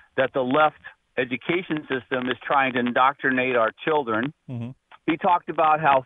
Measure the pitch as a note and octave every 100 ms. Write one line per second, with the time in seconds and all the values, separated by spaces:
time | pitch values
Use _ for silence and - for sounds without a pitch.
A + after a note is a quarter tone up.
0 | - - C3 C#3 B2+ D3+ D3+ - - -
1 | _ - B2+ B2+ - F3 - D3+ D3 C3
2 | - B2+ B2 A#2+ - D3 C3 B2+ B2 B2
3 | C3 C#3+ C#3 B2+ B2+ A#2+ A2 - D#3+ D3+
4 | A#2 A2 C#3 - - A#2+ A#2 - _ -
5 | - E3 F#3+ F3 - D#3+ D#3 D#3 D3+ C3+